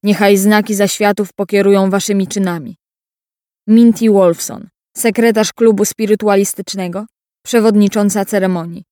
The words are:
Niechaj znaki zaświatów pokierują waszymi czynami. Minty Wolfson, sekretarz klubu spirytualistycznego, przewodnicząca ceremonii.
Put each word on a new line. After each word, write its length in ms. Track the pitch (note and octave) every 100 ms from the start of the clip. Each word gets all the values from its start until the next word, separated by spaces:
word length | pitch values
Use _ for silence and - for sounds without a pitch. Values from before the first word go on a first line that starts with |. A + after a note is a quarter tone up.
Niechaj 340 | G#3 G3 G3+ G3+
znaki 380 | G3+ G#3+ G#3 G3+
zaświatów 580 | G3+ - G#3 G3+ G3
pokierują 560 | - G3+ G3+ G3 G3 F#3+
waszymi 380 | G3 F#3+ G3+ F#3+
czynami. 480 | G3+ F#3 E3+ B2+ F3+ _ _ _ _ _ _ _ _ -
Minty 420 | A3 A#3 A3 A3+
Wolfson, 580 | G3 F3+ E3 - - - _ _ -
sekretarz 560 | A#3 - A#3 G#3+ G#3+
klubu 320 | - A3+ G3+ G#3+
spirytualistycznego, 1200 | - G#3+ G#3+ G#3+ G3 G3+ - F#3+ G3 F3+ F3+ A3 _ _ _
przewodnicząca 800 | - A#3+ A3 G#3 G3+ G#3+ G#3 G#3 G3
ceremonii. 580 | G#3 F#3 F3 E3 E3+ F3+